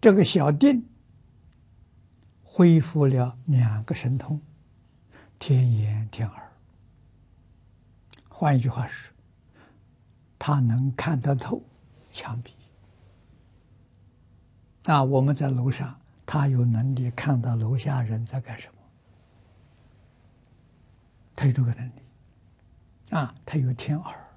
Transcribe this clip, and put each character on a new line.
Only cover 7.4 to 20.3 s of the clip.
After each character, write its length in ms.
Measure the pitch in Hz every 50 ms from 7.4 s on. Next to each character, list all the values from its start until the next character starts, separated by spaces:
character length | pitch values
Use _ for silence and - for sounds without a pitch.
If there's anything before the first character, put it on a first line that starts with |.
| _ _ _ _ _ _ _ _ _ _ _ _ _ _ - - _ -
换 300 | - - - 151 143 131
一 20 |
句 80 | 117 127
话 180 | 117 - 123
说， 280 | - - - - - _ - _ _ _ _ _ _ _ _ - _ _ _ _ _ _ _ _ _ _ _ _ _ _ _
他 220 | - - 147 143
能 340 | 131 117 113 123 131 135 127
看 280 | - - 160 165 135 117
得 120 | 151 139
透 260 | 127 - - 214 - - - _ _ _ _ _ - - _ -
墙 300 | - - - 117 120 120
壁。 100 | - - - - _ _ _ - _ _ _ - - _ _ _ _ - _ _ _ _ _ _ _ - _ - _ _ _ _ - _ _ _ _ _ _ _ _ _ _ _ _ _ _ _
啊， 200 | - 160 143 135
我 180 | 131 139 135 131
们 120 | 139 147
在 140 | 135 151 139
楼 220 | 131 123 123 135
上， 320 | 127 - 135 127 - - - _ - _ _
他 200 | - - 151 143
有 200 | 139 131 123 120
能 280 | 120 117 110 117 135 135
力 160 | 127 127 123
看 300 | 120 - - 143 143 123
到 160 | 113 123 117
楼 220 | 113 110 110 131 127
下 240 | - 143 139 131 120
人 240 | 110 110 110 117
在 160 | 113 - 135 120
干 160 | - 117 -
什 80 | - -
么， 60 | _ _ _ _ _ _ _ _ _ _ _ _ _ _ _ _ _ _ _ _ _ _ _ - _ _ _ _ _ _ _ _